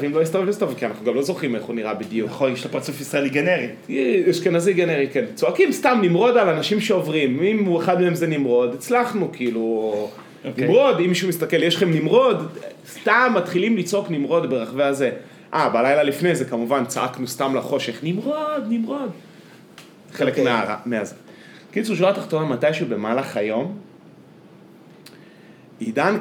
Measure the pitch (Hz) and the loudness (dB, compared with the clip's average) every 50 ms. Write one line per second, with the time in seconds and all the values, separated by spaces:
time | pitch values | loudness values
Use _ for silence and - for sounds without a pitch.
0 | 139 147 147 160 165 160 185 190 185 196 208 202 208 151 120 - 123 110 110 107 | 0 0 2 2 2 2 2 0 0 0 0 0 -2 -2 -2 -2 -4 -6 -6 -4
1 | 107 127 131 131 139 185 180 - 160 131 117 107 107 - 117 113 107 110 104 101 | -2 -2 0 0 0 -2 -2 -2 -2 -4 -4 -4 -4 -6 -6 -4 -4 -4 -4 -6
2 | 107 92 110 110 107 110 - - 139 131 123 123 - - - 135 - - - - | -6 -4 -4 -2 -2 -2 -2 0 0 0 0 -2 -6 -6 -6 -6 -6 -6 -8 -10
3 | 139 - - 147 143 131 131 147 156 180 180 151 120 117 - - - - - 135 | -8 -4 -2 -2 0 0 0 0 2 2 0 0 -2 -4 -8 -12 -10 -6 -2 -2
4 | 131 - - 185 160 180 165 - - 185 165 170 165 202 190 175 175 165 160 143 | 0 2 2 2 4 2 2 2 2 0 2 2 2 2 2 2 2 2 2 0
5 | 139 135 - 135 113 110 - - - - - - 381 302 - - - 269 254 226 | 0 0 0 -2 -2 -2 -2 -2 0 2 4 4 4 4 2 2 2 2 4 4
6 | 190 175 170 170 226 247 233 240 202 175 156 151 - - 208 214 214 - 196 180 | 4 4 4 4 4 4 4 4 4 4 2 0 0 0 0 0 0 2 0 0
7 | 147 156 156 156 143 127 127 147 175 202 220 208 202 185 170 170 165 175 175 170 | 0 0 0 0 2 0 0 2 2 2 2 2 2 2 0 0 2 2 2 2
8 | 185 175 165 170 170 165 156 143 139 123 120 120 123 120 127 139 - - 240 247 | 2 2 2 0 0 0 0 0 2 2 4 4 2 2 -2 -4 -4 0 0 2
9 | 240 - - 208 170 - - - 123 120 110 113 113 113 113 110 110 110 104 104 | 2 0 -2 -2 -4 -4 -4 -4 -4 -2 -2 -2 -2 -2 -2 -2 -2 -2 -2 -4
10 | 107 104 - - - - - - - 139 120 127 127 - 196 254 285 269 202 165 | -4 -6 -8 -14 -20 -20 -18 -14 -12 -8 -4 -2 2 4 6 6 6 4 4 2
11 | 175 180 180 - 196 185 165 165 160 - 175 165 - - - - 202 175 160 151 | 2 0 0 0 0 -2 -2 -2 -2 0 0 2 2 2 2 2 2 2 2 2
12 | 156 156 214 247 262 254 190 165 - - - - - - - - - - - - | 2 4 4 6 6 4 2 0 -4 -8 -12 -12 -14 -14 -16 -16 -18 -20 -12 -4
13 | - 214 214 240 254 254 226 190 - - - 175 196 226 226 185 170 - 202 190 | 0 2 4 4 4 4 2 2 0 0 0 0 2 2 2 0 0 0 -2 -2
14 | 156 165 165 143 143 - 165 170 160 127 131 120 110 110 123 135 143 139 139 131 | -2 -2 -2 -2 -2 0 0 0 0 0 -2 -2 -4 -4 -2 0 0 0 0 0
15 | 135 117 - - - - - - - - - 160 147 120 110 117 123 135 143 151 | 0 -2 -2 -4 -10 -16 -20 -20 -10 -4 0 0 2 2 2 2 4 4 4 4
16 | 147 143 139 - 170 175 165 156 - 120 120 117 117 117 143 135 120 120 - 113 | 2 2 0 0 0 0 0 0 -2 -4 -4 -4 -2 0 0 0 0 -2 -4 -4
17 | 120 131 - - 127 120 - - 139 135 131 120 - - 143 135 - 120 113 - | -4 -4 -4 -6 -8 -8 -4 -4 -2 -2 -2 -2 -2 -2 -2 -2 -2 -4 -6 -6
18 | 147 160 180 208 233 269 302 311 302 302 302 277 220 214 233 233 226 220 277 285 | -4 -4 -2 -2 -2 -4 -4 -4 -4 -4 -4 -4 -4 -2 -2 -2 -2 -4 -4 -6
19 | 269 208 - - - - - - - - - - - - - - - - - - | -6 -8 -10 -12 -16 -20 -20 -20 -20 -20 -20 -20 -20 -20 -20 -20 -20 -20 -20 -20
20 | - - - - 143 131 127 139 135 127 120 113 101 98 104 - - 123 117 107 | -20 -12 -6 -2 -2 0 0 2 2 2 2 0 0 -2 -4 -6 -6 -4 -4 -4
21 | 101 80 - - - - - - - - - - - - - 202 226 226 196 160 | -4 -6 -10 -14 -20 -20 -20 -20 -20 -20 -20 -20 -16 -8 -6 -4 -4 -2 0 2
22 | 180 190 202 - - - 160 156 156 147 127 120 143 151 - - 175 120 113 101 | 2 2 2 0 -2 -4 -2 -2 0 -2 0 0 0 0 0 0 -2 -4 -4 -4
23 | 104 110 120 131 139 - - 107 104 110 107 117 143 185 202 202 - - - - | -2 -2 -2 -2 -2 -4 -4 -2 -2 -2 -2 -2 -4 -4 -8 -12 -14 -18 -20 -20
24 | - - - - - - - - - - - - - - - - - - - - | -20 -20 -20 -20 -20 -20 -20 -20 -20 -20 -20 -20 -20 -20 -20 -20 -20 -20 -20 -20
25 | - - - - - - - - - - - - - - - - 113 113 110 131 | -20 -20 -20 -20 -20 -20 -20 -20 -20 -20 -20 -20 -20 -20 -14 -10 -8 -4 -2 0
26 | 151 190 214 - | 2 2 2 0